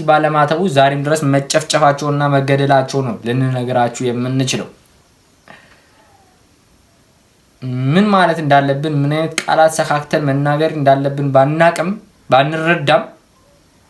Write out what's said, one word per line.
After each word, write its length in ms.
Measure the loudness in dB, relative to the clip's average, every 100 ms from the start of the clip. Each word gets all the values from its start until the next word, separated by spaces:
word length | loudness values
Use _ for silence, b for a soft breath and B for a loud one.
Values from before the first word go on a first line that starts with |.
ባለማተቦች 680 | 0 2 2 0 0 0 0
ዛሬም 280 | 2 2 0
ድረስ 180 | -2 0
መጨፍጨፋቸውና 1000 | 0 0 0 -2 0 2 2 2 -4 -2 0
መገደላቸው 680 | 0 0 0 2 2 2 -4
ነው 120 | -4 -6
ልንነግራችሁ 800 | -4 -2 -2 -2 -2 -2 -2 -2
የምንችለው። 640 | -4 -4 -4 -2 -2 -4 -8 _ _ _ _ _ _ _ _ b b b b b b b _ _ _ _ _ _ _ _ _ _ _ _ _ _ -8 -4 0
ምን 180 | 2 4
ማለት 320 | 2 2 0
እንዳለብን፣ 560 | 2 2 2 -2 -2 -2
ምን 160 | -2
አይነት 220 | -2 -4 -6
ቃላት 340 | -2 2 2
ሰካክተን 500 | 2 -2 -4 -2 -4
መናገር 460 | -2 0 0 0 -2
እንዳለብን 560 | 0 2 2 0 -4 0
ባናቅም፣ 580 | 2 2 2 0 0 -6 -6 _ _ 0
ባንረዳም፣ 720 | 0 2 -2 -2 0 2 0 0 -18 _ _ _ _ _ _